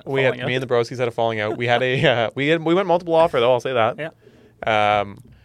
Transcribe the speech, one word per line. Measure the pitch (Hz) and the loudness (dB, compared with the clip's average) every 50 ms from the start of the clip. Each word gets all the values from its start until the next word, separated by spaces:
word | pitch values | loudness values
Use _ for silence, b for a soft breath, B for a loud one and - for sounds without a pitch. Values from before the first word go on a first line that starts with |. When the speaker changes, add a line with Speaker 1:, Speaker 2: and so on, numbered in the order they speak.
| - | -10
Speaker 1:
we | 139 135 135 | -4 -2 0
had, | 131 127 | 0 0
Speaker 2:
falling | 127 123 | 0 -2
out? | 123 | -4
Speaker 1:
me | 123 123 | -4 -4
and | 131 | -4
the | 135 | -2
Broskies | 117 127 120 117 - 135 120 | 0 0 0 0 -2 -4 -4
had | 127 117 | -4 -4
a | |
falling | - - 117 113 113 107 | -2 -2 -2 -2 -2 -2
out. | 107 107 - | -4 -4 -4
We | 123 120 | -4 0
had | 120 120 120 | 0 0 0
a, | 131 127 127 131 160 | 0 0 0 2 2
<laughs> | 143 117 120 113 | 2 2 2 0
uh, | 104 - | -2 -2
we | 131 139 147 | -4 0 0
had, | 165 165 156 | 0 0 2
we | 160 | 0
went | 170 190 202 | 2 2 2
multiple | 175 170 180 180 165 165 | 0 0 -2 0 0 2
offer, | 160 165 165 - 127 | 4 4 4 4 2
though, | 117 123 | 4 4
I'll | 127 120 | 2 2
say | - 131 | 0 -2
that. | 131 120 110 120 - - | 0 2 0 0 0 -4
Speaker 2:
Yeah. | 151 160 - _ _ - _ - - - _ - - 117 110 107 104 104 104 104 | -12 -12 -14 _ _ -20 _ -20 -20 -20 _ -8 -2 0 0 2 2 2 2 0
Speaker 1:
Um, | 101 101 98 - - - b b | -2 -4 -10 -20 -20 -20 b b